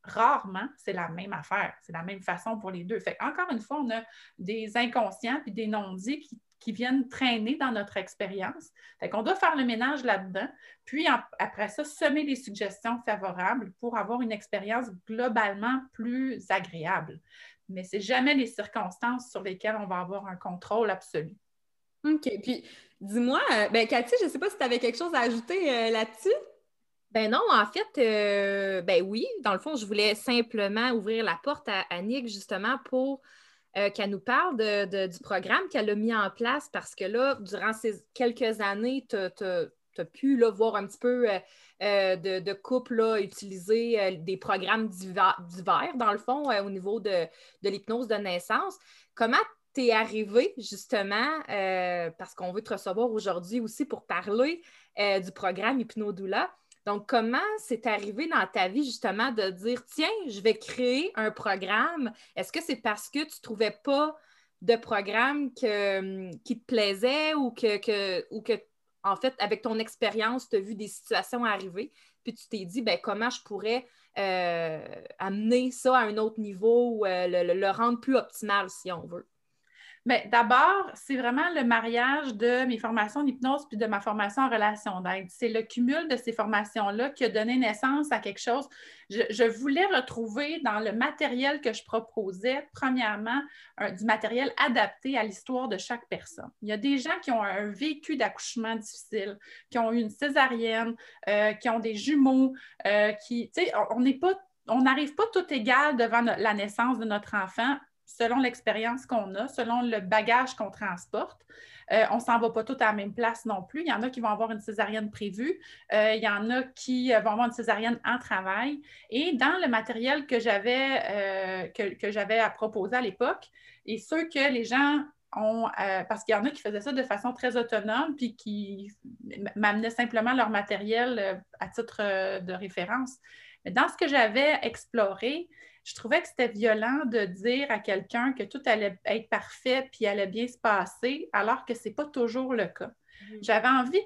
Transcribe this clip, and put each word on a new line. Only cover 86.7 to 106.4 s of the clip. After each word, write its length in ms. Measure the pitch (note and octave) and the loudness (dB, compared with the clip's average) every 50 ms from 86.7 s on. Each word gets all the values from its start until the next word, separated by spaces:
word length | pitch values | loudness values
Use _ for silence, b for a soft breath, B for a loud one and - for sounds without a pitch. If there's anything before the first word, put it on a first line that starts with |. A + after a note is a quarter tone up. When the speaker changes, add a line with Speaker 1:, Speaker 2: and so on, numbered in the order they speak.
| - A3+ G3+ G3+ G3+ A3 B3 C#4+ | -2 -2 -2 -2 0 -2 -2 -4
Speaker 1:
qui 120 | D4 - C4 | -2 0 0
a 20 | - | 0
donné 300 | F#3 G#3+ G#3+ A#3 B3 B3+ | 2 0 0 2 2 2
naissance 520 | B3+ G#3+ G#3+ - - C4 C#4 D4 D4 D4 | 2 2 0 0 0 2 2 0 0 0
à 80 | A#3+ G#3+ | -2 -2
quelque 220 | - G3+ G3 - | -2 -6 -8 -4
chose. 260 | - B3 A#3+ C#4 C4+ B B B B B B B B - | -2 0 0 0 -2 B B B B B B B B -4
Je, 100 | G3 A3 - - | 0 0 0 0
je 160 | G#3+ G#3+ A#3 | 2 4 4
voulais 400 | A3+ G#3 G#3 C4 C#4+ C#4 E4 F#4+ | 4 4 0 0 2 2 4 4
retrouver 760 | G4+ F#4+ C4 C4 - - A3+ A3+ A3 G#3 C4 C#4+ D4 D#4+ E4 C#4+ | 4 4 2 0 -2 -4 -6 -6 -4 -4 -4 -4 -4 -4 -2 -2
dans 160 | A#3 G#3 G#3+ | -2 0 0
le 120 | A3 G#3+ | 0 -2
matériel 680 | G3+ A3+ B3+ D4+ D4+ - D#4 C4 B3 B3 C4+ C#4 D4+ D4 | 0 0 -2 -2 0 -2 -2 0 0 0 0 0 0 0
que 140 | D4 A#3+ G#3+ | -2 -4 -4
je 100 | G#3+ - | -4 -4
proposais, 800 | - - A3+ A3+ - - A3+ G3+ F#3+ F#3 F#3 G3+ B3+ C4 C#4+ D4 - | -4 -4 -4 -4 -4 -6 -6 -4 -4 -6 -4 -2 -2 -2 -2 -4 -10
premièrement, 680 | - - C#4 C4 C4 B3+ A#3 G#3+ G#3 G3+ G#3+ A3+ B3 C#4+ D4 D4 B B B B B | -8 -4 -2 0 0 2 0 0 -2 -2 -4 -2 -2 -2 -4 -6 B B B B B
un, 160 | - G3+ G3+ | -6 -6 -4
du 140 | F#3+ F3+ G#3+ | -4 -2 0
matériel 440 | A3+ A3 A3+ A3+ G#3 A#3 B3 C#4 C4+ - | 2 2 2 0 0 0 0 0 0 2
adapté 640 | - C4+ D4 A#3 B3 G#3 G3+ - - - C4 C#4 A#3+ | 2 4 4 4 4 2 2 0 -4 -6 -2 0 0
à 40 | |
l'histoire 460 | A3 G#3+ G3 - - - C4 B3+ C4 A#3+ | -2 -2 -6 -8 -6 -4 -4 -2 -2 -2
de 80 | G3 | -4
chaque 320 | F#3+ - - A#3+ A#3 - - | -4 -4 -6 -8 -8 -8 -8
personne. 420 | F3+ - - - - - - - - _ | -8 -8 -8 -12 -16 -16 -16 -16 -14 _
Il 80 | G#3+ G#3 | -6 -4
y 20 | |
a 60 | G#3+ G#3 | -4 0
des 180 | G#3 C#4 C#4 | 2 2 2
gens 220 | C4+ B3 D#4 F4+ F4+ | 2 0 -2 -4 -2
qui 80 | - C#4 | -2 0
ont 120 | B3 A3+ | 0 0
un 240 | G3+ G3 F#3 G3 G#3 | 0 0 -2 -2 -4
vécu 500 | G#3 G3+ F#3 C4+ D#4 D4 D4+ - - D#4 | -4 -4 -4 -4 -4 -4 -6 -6 -4 -2
d'accouchement 600 | B3+ A3+ G3 - - - - - A#3 A3+ A3 A3+ | 0 0 0 -2 -4 -10 -8 -4 -4 -2 -2 -2
difficile, 640 | A3 G#3+ - - - - - G#3+ G#3+ G3 G#3 G3 G#3 B B B B B _ | -4 -6 -10 -16 -18 -10 -6 -6 -4 -4 -6 -8 -12 B B B B B _
qui 100 | - A#3+ | 0 0
ont 140 | A3+ A3+ | 2 2
eu 80 | A3+ A#3+ | 2 2
une 80 | A3+ G#3+ | 0 0
césarienne, 880 | G3+ - C#4+ D4 C#4 D#4 C4 C4 A#3+ A3+ A3+ A3+ A3+ A3 A3+ A#3 A#3 B B B B B - - | -2 -4 -4 2 4 4 4 4 2 0 -2 0 0 0 -2 -2 -6 B B B B B -2 0
euh, 240 | G#3 G#3 G#3 G#3+ | 2 4 4 2
qui 160 | G#3 G#3+ - B3 | 2 0 0 0
ont 100 | A3+ A#3 | 0 0
des 160 | G#3+ A3+ A3 | 0 -2 -4
jumeaux, 600 | G#3 G3+ C4 D4+ C#4+ C4+ C4+ C4 C4 C4 C4 C4 B B B B - - | -4 0 2 6 6 6 8 8 6 6 4 2 B B B B -2 0
euh, 260 | G3 G#3 G#3 G#3 G#3+ | 2 4 4 4 4
qui, 380 | G#3 G#3 - - A#3+ A#3+ A3 - - | 2 -2 -6 -6 -4 -4 -4 -4 -2
tu 100 | D#4 F4+ | 0 0
sais, 80 | - - | 2 2
on, 200 | D#4 - - A3 | 2 0 2 2
on 40 | A#3+ | 4
n'est 180 | B3 C4+ C4 - | 4 4 4 4
pas, 140 | - F#4 F#4+ F#4+ - _ _ _ _ | 2 2 2 0 -4 _ _ _ _
on 140 | - A3+ C4 | 0 2 4
n'arrive 340 | B3+ C4 C4+ C#4+ D4+ C#4+ - | 6 6 4 4 0 -2 0
pas 100 | - A4 A4+ | 0 0 2
tout 140 | - F#4+ F4+ - | 2 0 0 0
égal 460 | D4 B3+ G#3 B3 B3 C4 D4 D4+ D4 A#3 | -2 0 2 4 6 6 6 4 4 2
devant 240 | A#3 A3+ A3+ A#3 | 2 4 4 4
no-, 100 | A#3+ A#3 - | 4 2 2
la 160 | - | 2